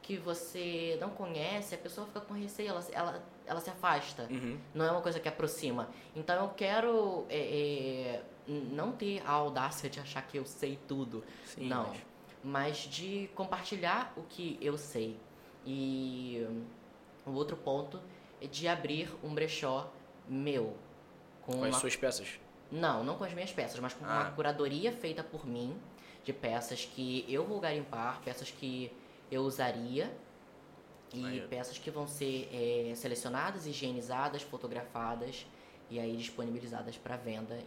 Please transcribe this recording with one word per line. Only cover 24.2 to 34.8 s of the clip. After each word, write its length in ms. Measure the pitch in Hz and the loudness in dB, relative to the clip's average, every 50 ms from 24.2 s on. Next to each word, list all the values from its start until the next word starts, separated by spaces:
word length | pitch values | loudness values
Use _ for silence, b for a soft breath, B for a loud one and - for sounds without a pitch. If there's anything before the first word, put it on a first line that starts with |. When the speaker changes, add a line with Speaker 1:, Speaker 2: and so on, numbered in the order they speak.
| 110 95 | 4 4
Speaker 2:
Ah. 40 | |
Speaker 1:
curadoria 600 | 143 147 147 147 143 143 147 139 139 151 185 233 | 2 2 4 4 4 4 4 2 4 4 2 2
feita 320 | 240 - - 165 156 160 151 | 2 0 -2 -2 -2 -2 -4
por 220 | - - - - 127 | -4 -6 -6 -4 -4
mim, 300 | 120 120 120 123 147 202 - - - B B B B B B | -2 -2 -2 -2 -4 -6 -8 -12 -16 B B B B B B
de 80 | - 135 | -4 -2
peças 500 | - - 120 113 117 117 - 127 120 - | 0 2 2 2 2 2 0 -2 -4 -4
que 420 | - - - 131 127 127 131 123 - | -4 -4 -2 0 0 0 0 0 2
eu 160 | 131 139 165 | 2 2 4
vou 140 | 196 214 202 | 2 2 2
garimpar, 600 | 170 160 147 147 143 - - 117 113 120 131 - - | 2 2 2 2 0 -2 -2 0 0 0 0 -2 -2
peças 280 | 127 123 - 135 - | -4 -4 -4 -6 -8
que 400 | - - - 131 127 127 127 117 - B B B B B B B | -8 -6 -4 -2 -2 -2 -4 -4 -6 B B B B B B B
eu 120 | 135 131 135 | 2 2 4
usaria, 680 | 135 131 135 131 123 117 117 117 120 123 139 175 - - - - - - - - - - - - - - - - - - - - - - | 4 4 4 4 4 4 2 0 0 2 2 2 2 -2 -8 -12 -16 -18 -20 -20 -20 -20 -20 -20 -20 -20 -20 -20 -20 -20 -20 -14 -10 -6
e 60 | 123 | -4
Speaker 2:
Maneiro. 280 | 127 127 127 127 92 - | -2 -2 -2 -2 -2 -2
Speaker 1:
peças 300 | 127 123 123 123 - - | -2 -2 -2 -4 -6 -6
que 120 | - 160 | -6 -4
vão 160 | 151 151 147 | -2 -2 -2
ser, 440 | 143 - - 143 135 131 131 131 - | -2 -2 0 0 2 2 0 -2 -2
é, 420 | 123 123 120 120 120 120 117 117 117 | 0 2 4 6 6 6 4 2 0
selecionadas, 720 | 117 - 131 120 120 - 127 123 131 151 185 196 196 160 | 0 0 0 0 0 0 2 2 2 2 2 0 -2 -4
higienizadas, 760 | 151 143 - 139 127 123 123 113 117 127 127 139 147 139 143 | -4 -2 -2 0 0 0 -2 -2 0 2 2 2 2 2 -2
fotografadas, 1040 | - - - 127 - 120 120 120 | -4 -6 -6 -4 -4 -4 -4 -4